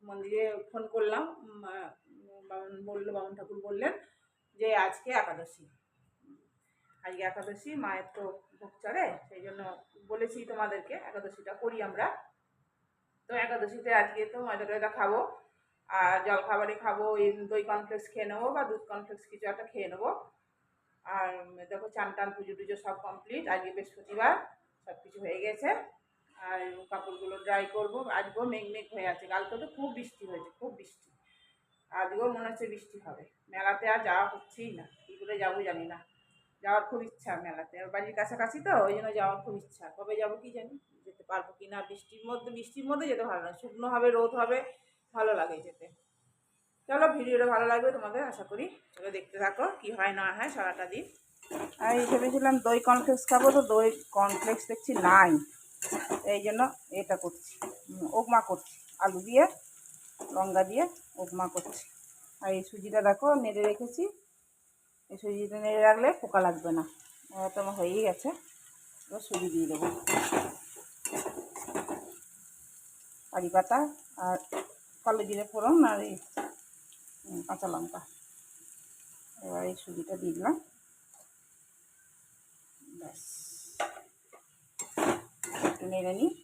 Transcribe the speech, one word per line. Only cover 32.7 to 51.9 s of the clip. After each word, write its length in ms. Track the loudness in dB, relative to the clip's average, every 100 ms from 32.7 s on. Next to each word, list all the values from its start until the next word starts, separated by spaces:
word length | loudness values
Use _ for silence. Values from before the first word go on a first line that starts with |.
বৃষ্টি 240 | -10 -16 -18 -18
হবে। 180 | -18 -20 _ _
মেলাতে 340 | 0 0 2 2
আর 60 | 2 4
যাওয়া 180 | 2 2
হচ্ছেই 380 | -2 -16 -14 -12 -12
না, 60 | -16 _ -20
কী 80 | -16
করে 160 | -8 -2
যাবো 140 | -2 -2 -4
জানি 180 | -6 -8
না। 40 | -12 -18 _ _ _ _ _
যাওয়ার 200 | 2 2 2
খুব 100 | -8 -8
ইচ্ছা 220 | -12 -8 -6 -6
মেলাতে, 300 | -10 -12 -12
আর 60 | -8
বাড়ির 200 | -6 -6 -4
কাছাকাছি 380 | -4 -2 -4 -4 2
তো, 60 | 4 4
ওই 80 | 2
জন্য 140 | -2 0
যাওয়ার 180 | 0 -2
খুব 100 | -8 -12
ইচ্ছা। 240 | -14 -20 -18 -14
কবে 160 | -6 -2
যাবো 140 | -2 -4
কি 80 | -12 -14
জানি, 160 | -14 -18 _ _ -20
যেতে 180 | -20 -6
পারবো 220 | -6 -6 -18
কি 60 | -14
না। 40 | -12 -12
বৃষ্টির 340 | -16 _ -18 -10
মধ্যে, 200 | -10 -8 -12
বৃষ্টির 280 | -12 -10 -4
মধ্যে 160 | -4 -2
যেতে 120 | -2 -2
ভালো 120 | -4 -6
লাগে, 120 | -12
শুকনো 260 | -16 -8 -2
হবে, 140 | 4 4 6
রোদ 160 | 2 2
হবে, 180 | 2 0 -2 -16 _ _ _ 0
ভালো 160 | 2 2
লাগে 180 | 0 -4 -12
যেতে। 180 | -18 -20 _ _ _ _ _ _ _ _ _ -2
চলো, 160 | 6 6 6
ভিডিওটা 320 | 2 4 6
ভালো 120 | 6 4
লাগবে 180 | 4 4 0
তোমাদের 240 | -4 -4 -4
আশা 120 | -8 -10
করি, 140 | -8 -8 -10 _
চলো 160 | -12 -8 -8
দেখতে 200 | -10 -2
থাকো 220 | -2 0 -2 -2
কি 80 | -10 0
হয় 160 | 0 2
না 60 | -2 -2
হয় 120 | -4 -2
সারাটা 300 | -4 -4 -8
দিন। 120 | -8 -10 -18 _ _ -10 -8 -8 -2
আমি 160 | 2